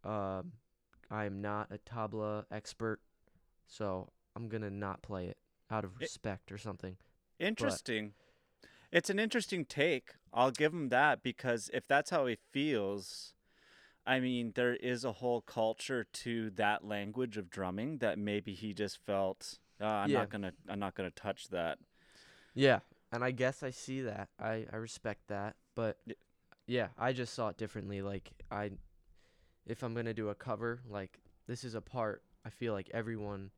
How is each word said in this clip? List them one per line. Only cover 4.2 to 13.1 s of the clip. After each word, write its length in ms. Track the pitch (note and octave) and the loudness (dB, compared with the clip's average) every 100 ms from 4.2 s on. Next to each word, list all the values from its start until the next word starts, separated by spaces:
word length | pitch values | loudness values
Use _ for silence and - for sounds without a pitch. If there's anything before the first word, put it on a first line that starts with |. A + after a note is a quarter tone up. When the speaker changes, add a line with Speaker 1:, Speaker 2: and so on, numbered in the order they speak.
| _ | _
Speaker 1:
I'm 140 | - A2+ | -10 -4
gonna 220 | A2 G#2 | -4 -4
not 320 | G2 G2+ F#2+ | -2 -4 -4
play 240 | - F#2+ F2+ | -4 -4 -4
it 100 | - _ _ _ | -8 _ _ _
out 140 | A2 | -2
of 80 | G2+ G#2+ | -2 -6
Speaker 2:
I- 40 | |
Speaker 1:
respect 500 | E3 - A2+ F#2+ - | -8 -4 -4 -6 -8
or 80 | G2+ | -10
something." 380 | A2 F2 F#2+ F#2 _ _ _ _ | -8 -8 -8 -10 _ _ _ _
But 80 | F#3 | -2
Speaker 2:
Interesting. 680 | A3 G#3+ F#3 - A2+ G#2+ - _ _ _ _ - - - | 2 0 0 -2 -2 -2 -10 _ _ _ _ -20 -20 2
It's 200 | F3 - | 2 4
an 80 | G3 | 2
interesting 480 | A3 A#3+ - F#3 C#3+ | 2 2 0 -2 -2
take. 480 | - D#3 C3+ - - _ | 2 4 4 -2 -20 _
I'll 180 | - C3 | 4 4
give 220 | B2 D3+ | 6 4
him 160 | E3+ C#3 | 4 4
that, 340 | B2 D3 A#2+ | 6 8 6
because 480 | B2+ A2+ C3 A#2 - | 0 -2 0 0 0
if 120 | B2+ - | -4 4
that's 220 | C#3 - | 4 6
how 140 | E3+ C3 | 2 2
he 100 | A2 _ | 0 _
feels, 840 | C#3 D3+ A#2+ G2 G2+ F#2 | 0 2 2 2 -2 -6